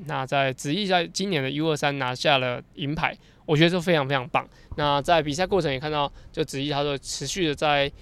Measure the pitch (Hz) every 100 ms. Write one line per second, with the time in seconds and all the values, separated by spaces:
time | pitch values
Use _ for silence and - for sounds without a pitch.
0 | 143 143 131 143 135 127 143 170 202 180
1 | 170 - 196 165 131 143 160 151 147 143
2 | 127 127 160 139 127 123 - - 139 156
3 | 143 - - - - 147 165 180 170 165
4 | 135 139 123 131 123 - - - 147 143
5 | 139 170 151 143 185 196 156 131 151 151
6 | 143 - - - 156 139 143 139 147 139
7 | - - 139 196 165 139 156 143 139 -